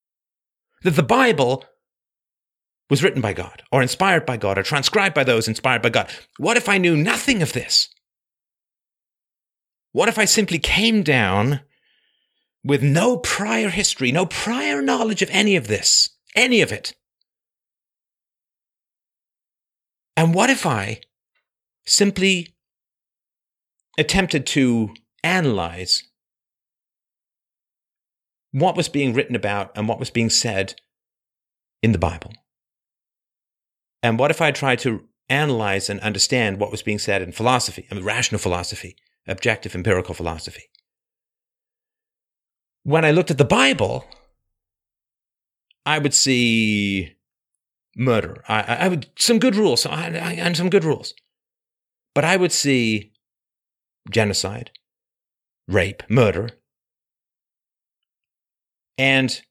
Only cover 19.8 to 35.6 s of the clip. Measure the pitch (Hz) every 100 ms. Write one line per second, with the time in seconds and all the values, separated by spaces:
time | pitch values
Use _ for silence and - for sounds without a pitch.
19.8 | _ _ _ - 165 170 247 262 170 113
20.8 | 101 113 _ _ _ _ _ _ _ _
21.8 | - - 202 190 196 180 165 _ _ _
22.8 | _ _ _ _ _ _ _ _ _ _
23.8 | _ - 151 196 185 151 - 147 127 117
24.8 | 107 - _ _ 160 185 147 101 85 87
25.8 | 90 - - _ _ _ _ _ _ _
26.8 | _ _ _ _ _ _ _ _ _ _
27.8 | _ _ _ _ _ _ _ 135 180 165
28.8 | - 147 135 117 - 117 104 101 98 107
29.8 | 110 110 120 120 113 - 120 95 95 -
30.8 | _ _ _ _ _ _ _ _ _ _
31.8 | 113 92 85 82 - - _ _ _ _
32.8 | _ _ _ _ _ _ _ _ _ _
33.8 | _ _ 117 113 147 156 156 135 139 123
34.8 | 131 101 - _ - 139 151 117